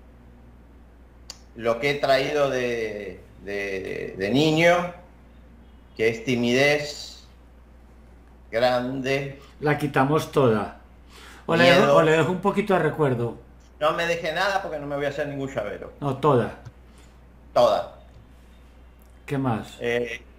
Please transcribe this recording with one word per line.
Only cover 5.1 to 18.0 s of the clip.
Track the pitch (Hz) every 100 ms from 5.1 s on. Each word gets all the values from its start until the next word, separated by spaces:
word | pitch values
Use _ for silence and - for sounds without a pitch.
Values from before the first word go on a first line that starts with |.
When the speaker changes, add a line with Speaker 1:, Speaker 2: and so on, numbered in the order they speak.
| - - - - - - - - -
Speaker 1:
que | 110
es | 113
timidez | - 120 120 127 143 147 - - - - - - - - - - - - - - - - -
grande. | 110 123 123 127 135 127 139 143 - - -
Speaker 2:
La | 147 143
quitamos | 147 143 139 151 -
toda. | 151 127 107 98 - - - - - - - -
O |
le | 170
dejo, | 175 170
Speaker 1:
Miedo. | - 143
Speaker 2:
o |
le | 156
dejo | 160 160
un | 180
poquito | 196 196 202
de | 185
recuerdo. | 156 147 143 117 120 - - - - -
Speaker 1:
No | 151
me | 165 170
deje | 170 175
nada | 165 196 190
porque | 180 156
no | 143
me | 143
voy |
a | 143
hacer | 143 143
ningún | 139 135
llavero. | 123 104 90 - -
Speaker 2:
No, | 143 127
toda. | 151 127 101 - - - - - - - - - -
Speaker 1:
Toda. | 131 120 92 - -